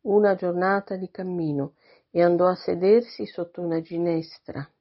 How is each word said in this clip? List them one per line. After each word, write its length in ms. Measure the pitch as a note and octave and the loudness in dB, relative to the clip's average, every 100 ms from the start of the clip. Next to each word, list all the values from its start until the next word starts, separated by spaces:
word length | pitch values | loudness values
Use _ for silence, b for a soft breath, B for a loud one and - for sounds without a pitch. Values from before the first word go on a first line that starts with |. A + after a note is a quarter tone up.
una 340 | - G3+ G#3 | 2 4 4
giornata 600 | F#3+ F3+ F3 F#3 G3 G3 F#3+ | 2 -2 0 0 0 -2 -10
di 120 | F#3 | -10
cammino 640 | - F#3 F3+ D#3+ C#3+ C#3+ b b b b | -10 -8 -4 -2 -2 -4 b b b b
e 100 | E3+ | 2
andò 280 | F3 F3 F3+ | 2 4 2
a 80 | F3+ | 0
sedersi 680 | - F3 F#3 A3 A#3 - G#3 | -4 0 4 4 2 -10 -12
sotto 340 | - F3 - | -8 -10 -8
una 200 | F3 E3 | -4 -4
ginestra. 880 | E3 E3+ E3+ E3 D#3 - - - C#3+ _ | -4 -4 -2 -2 -4 -16 -14 -12 -12 _